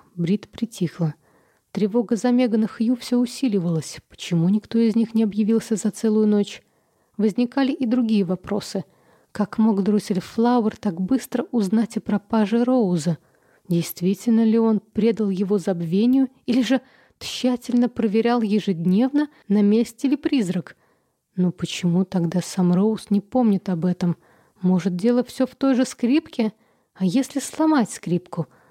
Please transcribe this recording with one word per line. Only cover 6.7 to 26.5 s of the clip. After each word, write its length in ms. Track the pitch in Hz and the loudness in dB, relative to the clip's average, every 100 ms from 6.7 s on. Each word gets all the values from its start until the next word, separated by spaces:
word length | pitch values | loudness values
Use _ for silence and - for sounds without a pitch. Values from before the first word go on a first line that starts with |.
| _ _ _ _ - | _ _ _ _ -2
Возникали 540 | 214 180 240 277 262 | -2 0 -2 0 -2
и 120 | 285 247 | 0 0
другие 380 | 247 226 214 | 0 2 2
вопросы. 640 | 180 185 - 208 - 196 - _ _ _ _ | 0 -4 -4 -6 -6 -8 -8 _ _ _ _
Как 260 | - 202 - | -4 -4 0
мог 260 | 220 196 | 2 2
Дроссельфлауэр 920 | 196 208 - 185 - - 233 247 214 - | 0 0 -2 -6 -4 -2 0 2 0 -4
так 220 | 214 165 | -6 -4
быстро 460 | 185 254 - 240 320 | -2 -2 -2 -6 -4
узнать 460 | 240 196 220 220 - | -2 0 0 -2 -6
о 40 | |
пропаже 640 | - 208 - 226 202 233 | -4 -4 -2 0 2 0
Роуза? 540 | 240 254 202 175 156 156 _ _ _ _ - | 2 2 2 0 -2 -4 _ _ _ _ -4
Действительно 760 | 170 160 - 180 196 240 226 | -2 -2 -2 -2 0 2 2
ли 140 | 220 226 | 4 4
он 220 | 226 214 | 2 0
предал 500 | _ - 220 220 208 | _ 0 0 0 -2
его 280 | 185 196 202 | -2 0 0
забвению, 720 | 175 175 170 185 240 262 262 _ - | -2 -4 0 2 2 2 0 _ -2
или 160 | 247 | 0
же 200 | 226 262 - _ _ - | 2 0 -2 _ _ -18
тщательно 680 | - - 247 247 - 240 240 | -14 -4 -2 -2 0 0 0
проверял 520 | - 226 214 233 240 | 0 0 2 2 0
ежедневно, 880 | 220 208 - 165 170 190 262 285 294 _ - | 2 0 0 -2 2 2 2 0 -2 _ -2
на 120 | 196 | 2
месте 460 | 202 220 240 - 269 | 4 2 0 -2 -2
ли 80 | 285 | 0
призрак? 640 | 320 277 180 175 - - _ _ _ _ _ - | 0 0 0 -4 -6 -16 _ _ _ _ _ -2
Но 160 | 180 | 0
почему 540 | - 170 - 175 175 185 | 0 -8 -4 0 0 0
тогда 360 | 185 170 175 | -2 -2 -2
сам 320 | - - 180 | -4 0 2
Роуз 360 | 180 208 214 - | 2 2 -2 -2
не 100 | 202 | -4
помнит 480 | - 254 233 196 - | 0 0 2 0 -2
об 160 | 170 180 | -2 -2
этом? 300 | 175 175 165 _ _ _ - | -2 -2 -4 _ _ _ -4
Может, 340 | 185 185 180 175 | 0 2 0 -2
дело 280 | 226 247 | 0 0
всё 220 | 240 - 254 | -2 -4 -4
в 100 | - | 0
той 200 | 269 247 | 0 2
же 100 | 254 | 0
скрипке? 680 | - 233 294 - - 220 | -2 0 0 -2 -4 -4